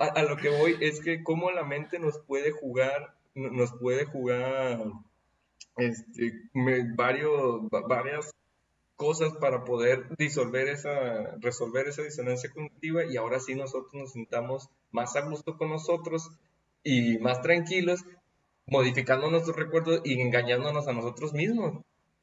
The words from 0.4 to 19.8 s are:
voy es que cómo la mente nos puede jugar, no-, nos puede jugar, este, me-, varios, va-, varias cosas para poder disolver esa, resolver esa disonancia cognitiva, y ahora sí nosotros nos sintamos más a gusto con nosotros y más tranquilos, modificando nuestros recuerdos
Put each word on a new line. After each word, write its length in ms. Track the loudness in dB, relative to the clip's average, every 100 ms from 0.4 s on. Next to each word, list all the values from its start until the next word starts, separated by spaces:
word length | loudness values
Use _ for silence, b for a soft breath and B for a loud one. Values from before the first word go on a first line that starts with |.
| 0
voy 280 | 4 4 4
es 200 | 0 0
que 220 | -2 -2
cómo 280 | 0 0 2
la 100 | 0
mente 340 | -2 -4 -4 -2
nos 180 | -2 -2
puede 320 | -4 0 0
jugar, 640 | -2 -4 2 2 2 -6 _ _
no-, 160 | -10 -6
nos 220 | 0 0 0
puede 260 | 0 0
jugar, 760 | 0 -2 0 0 0 0 0 -2 -6 -8 -18 _ _ _ _ _ -14 -2
este, 560 | -2 -2 -10 -4 -4 -4 -6
me-, 400 | -2 2 2 0
varios, 680 | 0 2 2 2 2 2 0 -2
va-, 140 | -2 0
varias 440 | 0 0 -4 -8 -12 _ _ _ _ _ -4
cosas 360 | 0 2 0 2
para 240 | 0 0
poder 420 | 0 2 4 4 0 -2
disolver 500 | -2 0 0 0 -2
esa, 680 | -2 -4 -2 -2 -2 -4 -4
resolver 480 | -4 -2 -2 -2 -2
esa 140 | -4
disonancia 480 | -8 -6 -4 -4 -4
cognitiva, 540 | -10 -12 -8 -2 0 0
y 100 | -2
ahora 240 | -2 -2
sí 140 | -4
nosotros 400 | -6 -4 -6 -8
nos 180 | -14 -12
sintamos 580 | -12 -4 -4 -2 -6 -8 _ _
más 260 | -4 0 -2
a 60 |
gusto 340 | -2 -6 -6 -4
con 140 | -4
nosotros 600 | -2 0 -2 0 -6 -6 -18 _ _ _ _
y 360 | 2 4 4 4
más 240 | 2 2
tranquilos, 600 | 4 2 4 0 2 0 -2 -20 _ _ _ _ 0
modificando 640 | 4 4 2 2 2 4
nuestros 260 | 2 2 -2
recuerdos 460 | 0 0